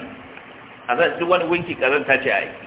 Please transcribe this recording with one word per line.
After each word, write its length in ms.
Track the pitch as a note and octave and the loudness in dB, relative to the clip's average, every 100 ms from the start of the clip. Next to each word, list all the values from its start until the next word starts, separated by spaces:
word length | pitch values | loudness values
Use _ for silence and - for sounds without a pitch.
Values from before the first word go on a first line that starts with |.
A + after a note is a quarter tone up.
| - - - - - - - - - | -10 -16 -18 -20 -20 -20 -20 -18 -4
Kazan-, 320 | F#3 E3 - | 2 2 2
duk 120 | E3+ | 2
wani 160 | F#3 E3+ | 2 2
gunki 280 | F3 E3+ D#3 | -2 -2 0
kazanta 420 | B2+ D3 C#3+ C3+ | 2 2 2 2
ce 80 | C3 | 4
a, 100 | G2+ - - | 0 -2 -10